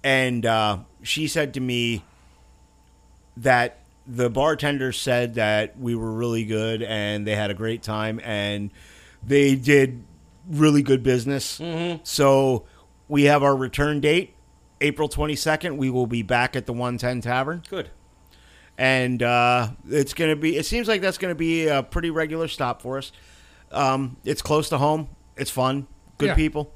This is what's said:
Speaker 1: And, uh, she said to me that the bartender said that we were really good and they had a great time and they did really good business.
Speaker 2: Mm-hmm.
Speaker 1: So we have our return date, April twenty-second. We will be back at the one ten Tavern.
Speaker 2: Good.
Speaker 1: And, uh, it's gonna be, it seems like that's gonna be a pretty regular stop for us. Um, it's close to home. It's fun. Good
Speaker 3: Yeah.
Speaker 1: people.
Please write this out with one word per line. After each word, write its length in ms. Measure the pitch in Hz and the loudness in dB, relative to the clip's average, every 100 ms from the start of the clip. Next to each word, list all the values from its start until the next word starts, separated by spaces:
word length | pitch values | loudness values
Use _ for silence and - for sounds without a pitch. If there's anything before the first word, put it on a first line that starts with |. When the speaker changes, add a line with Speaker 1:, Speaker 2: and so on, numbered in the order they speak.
Speaker 1:
And, 420 | 139 131 127 123 | 2 2 2 0
uh, 340 | 113 113 107 95 - _ | 2 2 2 0 -8 _
she 240 | 107 147 151 | -6 -4 -2
said 260 | 165 143 | -2 -2
to 40 | 131 | -4
me 440 | 127 120 120 110 - _ - _ - _ _ _ _ _ _ _ _ - | -2 0 0 -2 -8 _ -20 _ -20 _ _ _ _ _ _ _ _ -4
that 420 | 123 123 120 - - _ | 2 4 2 -6 -20 _
the 240 | - 120 123 | -12 -2 0
bartender 640 | 113 147 151 147 143 131 | 2 0 0 -2 -2 -4
said 440 | - 135 123 120 | -4 0 0 0
that 420 | 117 107 107 110 - | 0 2 2 0 -6
we 180 | 123 | -4
were 160 | 117 113 | -2 -4
really 340 | 110 120 113 | -4 -2 -2
good 360 | 107 110 110 113 | -2 -2 -2 -4
and 460 | 110 110 104 104 104 | -4 -4 -2 -4 -2
they 80 | |
had 160 | 107 104 | -2 -2
a 20 | |
great 300 | 98 110 113 | -4 -4 -6
time 360 | - 107 110 110 | -6 -4 -4 -6
and 480 | - 104 101 104 101 - - - - _ | -6 -4 -4 -4 -8 -12 -20 -20 -20 _
they 320 | 107 143 139 | 0 4 4
did 480 | 135 127 143 131 120 - - - - 180 | 2 6 6 6 -2 -16 -20 -20 -20 -8
really 320 | 147 156 147 | 4 6 6
good 220 | 143 131 | 4 4
business. 560 | 123 123 120 139 - - | 4 2 0 -4 -4 -8
Speaker 2:
Mm-hmm. 420 | 165 165 175 165 | -6 -4 -4 -6
Speaker 1:
So 640 | - - 139 135 135 135 - - _ _ - | -6 2 6 6 4 0 -4 -20 _ _ -2
we 160 | 143 | 4
have 200 | 143 147 | 6 6
our 120 | 139 | 4
return 440 | 135 127 - 143 147 | 2 -2 -2 0 2
date, 340 | 147 170 - _ _ _ _ _ | 2 2 -2 _ _ _ _ _
April 280 | 147 143 151 | -2 0 -4
twenty-second. 680 | - 151 147 160 156 180 143 | -2 -2 -2 0 -2 -2 -2
We 120 | 131 | -2
will 180 | 127 117 | 0 0
be 140 | 120 | -2
back 340 | 98 123 127 | 0 0 0
at 100 | 131 | -2
the 80 | 123 | -6
one 240 | 120 123 120 | -6 -4 -4
ten 220 | 123 123 | -4 -4
Tavern. 420 | 113 127 135 170 - | -4 -2 -4 -8 -10
Speaker 2:
Good. 200 | 185 - - _ _ _ _ - - - - | -10 -10 -16 _ _ _ _ -20 -20 -20 -2
Speaker 1:
And, 440 | 131 131 127 123 | 2 2 0 0
uh, 460 | 120 120 120 123 113 131 - | 2 4 4 2 0 -8 -4
it's 240 | 147 139 | -2 -2
gonna 220 | - 160 | -2 -2
be, 200 | 151 160 | 0 0
it 100 | 151 | -2
seems 220 | 156 233 220 | -2 -4 0
like 140 | 208 | 0
that's 160 | 190 - | 0 -2
gonna 180 | 185 | -6
be 320 | 156 165 165 160 | -2 -2 0 2
a 160 | 143 | 0
pretty 260 | - 175 165 | -2 -6 -4
regular 360 | 160 156 160 160 | -4 -4 -4 -6
stop 340 | - 127 117 | -4 -4 -4
for 160 | 123 135 | -8 -8
us. 140 | 135 - - - - - - | -10 -18 -20 -20 -20 -20 -10
Um, 460 | - 135 135 131 131 | -2 0 0 -4 -6
it's 180 | - 147 | -6 -6
close 280 | - 151 147 | 0 0 0
to 80 | 143 | 0
home. 320 | 147 156 147 - _ | 2 0 -4 -16 _
It's 160 | - - | -10 -6
fun. 360 | - 127 139 135 - - - | -2 -2 -2 -8 -20 -20 -2
Good 100 | 147 | 0
Speaker 3:
Yeah. 60 | |
Speaker 1:
people. 360 | 156 156 147 147 | 2 0 -2 -10